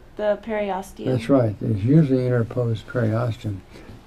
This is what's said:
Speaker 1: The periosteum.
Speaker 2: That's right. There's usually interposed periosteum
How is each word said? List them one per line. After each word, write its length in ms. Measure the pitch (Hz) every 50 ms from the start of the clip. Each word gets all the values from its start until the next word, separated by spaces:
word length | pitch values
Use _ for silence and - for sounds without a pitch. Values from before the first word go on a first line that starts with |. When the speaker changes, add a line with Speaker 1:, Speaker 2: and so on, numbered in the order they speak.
| - - -
Speaker 1:
The 220 | - 214 208 202 202 -
periosteum. 640 | 226 214 214 208 196 185 190 196 - - - 220
Speaker 2:
That's 220 | 131 127 117 - -
right. 260 | 139 131 117 107 101 -
There's 260 | - 117 110 95 104
usually 420 | 123 151 165 151 131 131 127 127
interposed 600 | 123 123 120 110 - - 123 120 117 113 107 -
periosteum 720 | - - 123 117 107 107 120 123 117 107 - - 107 98 90 - - - - - - - - -